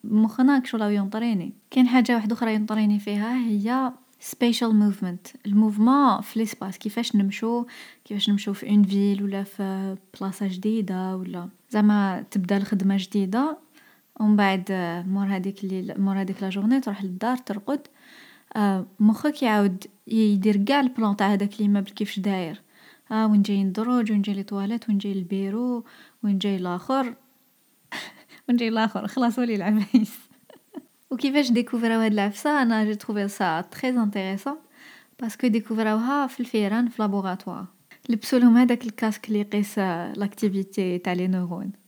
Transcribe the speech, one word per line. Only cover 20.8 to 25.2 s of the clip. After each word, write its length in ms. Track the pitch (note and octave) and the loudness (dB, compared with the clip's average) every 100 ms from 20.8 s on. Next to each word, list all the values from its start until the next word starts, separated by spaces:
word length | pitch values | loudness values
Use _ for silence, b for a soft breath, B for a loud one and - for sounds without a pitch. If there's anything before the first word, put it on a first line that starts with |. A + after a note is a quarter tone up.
البلان 360 | C4 B3+ G#3+ G3+ | 0 0 -2 0
تاع 160 | G3+ | 2
هداك 280 | G3+ G3+ G3+ | 2 -2 -2
ليموبل 300 | G#3 G3+ F#3+ | 0 0 -2
كيفاش 280 | - G#3 - | -6 -6 -4
داير. 440 | G3 F#3+ E3+ - b b b b _ | -4 -4 -6 -10 b b b b _
آه، 140 | A3 A3 | 0 4
وين 160 | G#3 | 4
جاي 200 | G3+ G3+ | 4 0
الدروج، 500 | G3 F#3+ A3+ B3 A3 | 0 -2 0 0 2
وين 100 | G#3+ | 0
جاي 120 | G3+ | 0
لي 80 | G3 | -4
طواليت، 460 | G3 G3 G3 A#3 - | -6 -6 -4 -4 -2
وين 100 | G3+ | -2
جاي 140 | G3+ | 0
البيرو، 720 | F#3+ | -6